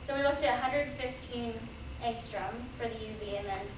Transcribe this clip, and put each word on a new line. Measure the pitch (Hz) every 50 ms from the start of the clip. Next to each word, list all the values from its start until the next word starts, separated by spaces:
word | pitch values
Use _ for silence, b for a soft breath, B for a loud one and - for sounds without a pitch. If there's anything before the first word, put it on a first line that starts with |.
| -
so | - 285
we | 277
looked | 277 285 294 285 302
at | 285 254 247
a |
hundred | 254 262 269 294 294 269
fifteen | 254 - 254 254 254 247 - - 247 240 233 233 226 226 233 240 - - - - - - -
angstrom | 233 226 220 - - 214 196 190 196 226 233 240 254 -
for | 247 240
the | 226 220
U | 220 220 214 220 220
V | 208 - 202
and | 202 202
then | 202 196 - 254 - -